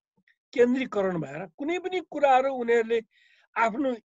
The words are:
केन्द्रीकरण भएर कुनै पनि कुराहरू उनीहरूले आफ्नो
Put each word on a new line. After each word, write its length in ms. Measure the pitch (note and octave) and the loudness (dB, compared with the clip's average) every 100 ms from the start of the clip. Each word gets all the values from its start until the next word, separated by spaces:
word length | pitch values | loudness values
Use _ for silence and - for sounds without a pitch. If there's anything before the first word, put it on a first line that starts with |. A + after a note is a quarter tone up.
| _ _ _ _ _ | _ _ _ _ _
केन्द्रीकरण 680 | - B3 C4 A3+ G3+ F#3+ F3 | 2 2 2 -2 -2 -2 -4
भएर 260 | C#3 C#3+ F#3+ - | -6 -10 -14 -10
कुनै 220 | C#4+ F4+ | -6 -4
पनि 220 | F4+ F#4 E4 | -4 -6 -6
कुराहरू 420 | D4 C#4+ B3+ C4+ | 0 4 4 2
उनीहरूले 500 | C4 A#3 A#3 A3 A3+ A3+ _ _ _ _ G#3+ | -2 0 2 2 -2 -4 _ _ _ _ -2
आफ्नो 380 | A3+ A3 C4 A#3 - | -2 0 -2 -4 -8